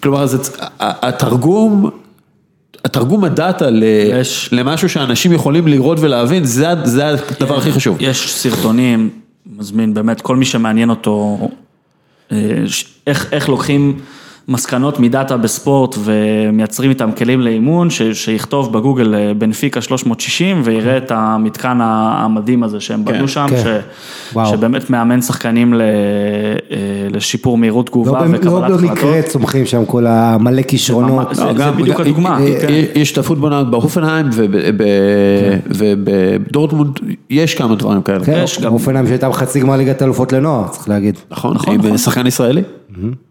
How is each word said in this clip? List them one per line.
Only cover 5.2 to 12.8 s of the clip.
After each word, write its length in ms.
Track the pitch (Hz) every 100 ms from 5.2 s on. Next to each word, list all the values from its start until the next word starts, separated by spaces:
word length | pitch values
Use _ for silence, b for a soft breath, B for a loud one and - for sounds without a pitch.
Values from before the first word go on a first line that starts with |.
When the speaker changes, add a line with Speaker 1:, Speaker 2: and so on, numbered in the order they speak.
| 180
Speaker 1:
יכולים 360 | 170 156 151 165
לראות 300 | 143 131 165
ולהבין, 440 | 156 123 120 185
זה 260 | 143 117 151
ה-, 160 | 175 123
זה 220 | 120 147
הדבר 500 | 147 - - 139 143
הכי 140 | 156
חשוב. 260 | 135 131 90
Speaker 2:
יש 340 | 135 131 -
סרטונים, 760 | - 131 110 104 117 127 117 110 - - _ - 104
מזמין 360 | 104 107 110
באמת 280 | 107 110 113
כל 140 | - 127
מי 100 | 127
שמעניין 440 | 123 113 110 117
אותו, 600 | 113 - 104 104 104 - - _ _ _ _ _ _ _
אה, 60 | 107 107 120 101
ש-, 180 | -